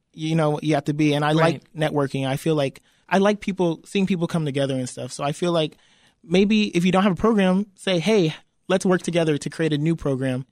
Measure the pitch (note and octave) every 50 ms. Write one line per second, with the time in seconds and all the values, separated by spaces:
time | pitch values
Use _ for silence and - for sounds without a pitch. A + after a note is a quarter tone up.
0 | _ _ - E3 D#3 D#3 D#3+ E3 D#3 D3+ D3+ C#3+ - D3+ D#3 C#3+ - D#3 D3 D3
1 | D#3 D3+ C#3+ D3 D3+ D3+ D#3 D#3+ D#3+ E3 D3 C3+ - _ - D3+ D#3 D3+ D3+ D3
2 | C#3 C3+ - C#3 C3+ C3 C3+ D3 - D#3+ D#3 D3+ C#3 C3+ - - - _ _ _
3 | _ - F3 G3 G3 G#3 G#3 G3+ - G#3 F#3 - F3+ E3+ D#3+ - - - - G3
4 | F#3+ F#3 G3 E3 E3+ E3 - E3+ D#3 D3 C3+ C#3 C#3 C3+ C3+ B2+ B2+ A#2+ - -
5 | B2+ B2 - - C#3+ C#3+ D#3 - F3+ F3 E3+ E3 D#3 D3+ - _ _ _ _ _
6 | _ _ _ _ - D#3+ E3+ F#3 G#3 G3 A3 G#3+ G#3 G3+ - E3+ E3+ F#3 F3 F#3+
7 | G3+ G#3+ F3 - - A3 A#3 G3+ F#3+ F#3 F#3 G3 G#3 - _ - - G3 F#3+ E3+
8 | D#3 G3+ A3+ G#3 E3+ D#3 - - - _ _ _ _ - F#3 F#3+ - G3 F#3 F3
9 | - - E3 F3 E3 D#3 D3+ C#3+ - D#3 - - E3 D#3 D3+ C#3+ D3+ E3 E3+ -
10 | - D3 C3+ B2+ C3+ C3 B2+ B2+ C3+ -